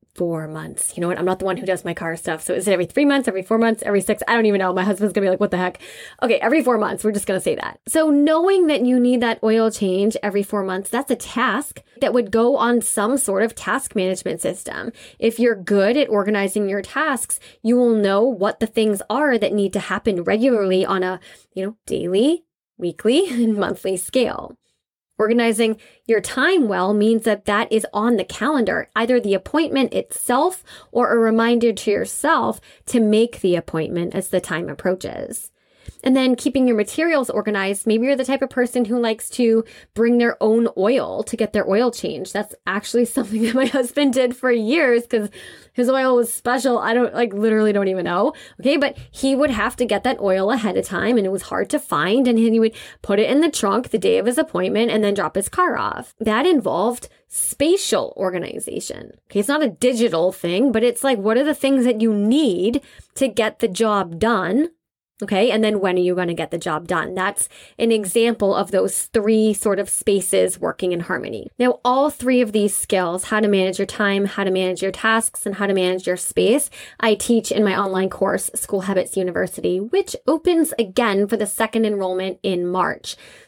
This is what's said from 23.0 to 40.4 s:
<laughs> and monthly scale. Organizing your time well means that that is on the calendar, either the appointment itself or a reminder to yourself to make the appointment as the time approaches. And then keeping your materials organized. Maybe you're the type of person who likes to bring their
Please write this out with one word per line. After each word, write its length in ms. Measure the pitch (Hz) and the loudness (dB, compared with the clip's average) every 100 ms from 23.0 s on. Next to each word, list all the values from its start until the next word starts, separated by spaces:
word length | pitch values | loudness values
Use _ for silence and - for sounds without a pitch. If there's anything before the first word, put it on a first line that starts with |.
| 214 285 381 | 2 2 2
<laughs> 20 | |
and 240 | 240 226 | 2 2
monthly 420 | 208 196 185 190 185 | 2 -2 -2 -4 -4
scale. 640 | - 262 233 - - - _ _ _ _ _ - | -2 0 0 -2 -12 -18 _ _ _ _ _ -2
Organizing 540 | 214 240 233 214 226 214 - _ | 2 4 2 2 0 -2 -10 _
your 160 | - 220 | -2 0
time 460 | - - 302 381 226 | 0 0 2 2 2
well 260 | 185 185 | 0 0
means 300 | 208 214 226 | 2 2 2
that 200 | 220 202 | 0 -2
that 260 | - 202 - | 0 0 0
is 160 | 220 - | -2 -2
on 240 | 202 226 220 | -2 0 0
the 80 | |
calendar, 640 | - - 240 294 196 170 - 214 | -2 -4 -2 0 0 -2 -4 -2
either 240 | 226 247 | 0 0
the 140 | 202 | 2
appointment 580 | 190 - 294 320 - 254 | -2 0 -2 0 0 0
itself 720 | 190 - - - 262 349 - - - - | -2 -6 -8 -2 0 0 -2 -12 -20 -6
or 220 | 240 240 | 0 2
a 60 | 233 | 2
reminder 540 | 226 220 226 240 233 | 2 4 2 4 2
to 180 | 208 - | 0 -2
yourself 680 | 202 - - 294 302 220 - - - - | -2 -2 -4 0 0 0 -4 -12 -20 -2
to 120 | 240 | 2
make 420 | 214 214 233 - | 4 4 2 0
the 140 | 190 | 0
appointment 640 | 175 - 160 156 170 175 - | 0 -2 -6 -4 -4 -4 -6
as 140 | 190 | -2
the 100 | 185 | -4
time 280 | 180 165 170 | -2 -6 -6
approaches. 840 | 143 185 185 - - - - - - _ _ - - | -4 -4 -2 -6 -10 -10 -12 -16 -20 _ _ -20 -4
And 120 | 262 262 | 2 4
then 180 | 262 | 4
keeping 320 | 240 285 262 254 | 2 0 2 2
your 100 | 214 | 2
materials 540 | 202 - 339 302 240 | 0 0 0 2 0
organized. 560 | 208 208 208 196 202 226 | -2 -2 -2 -2 -2 0
Maybe 200 | 220 254 | 2 2
you're 100 | 269 | 0
the 80 | |
type 180 | 254 269 | 0 -2
of 80 | 262 | -2
person 340 | - 240 247 | -2 -2 0
who 140 | 214 247 | -2 0
likes 300 | 233 226 - | 0 -2 -6
to 340 | - 233 226 220 - - | 0 2 2 0 -10 -12
bring 240 | - 233 240 | 0 2 4
their 180 | 233 - | 2 2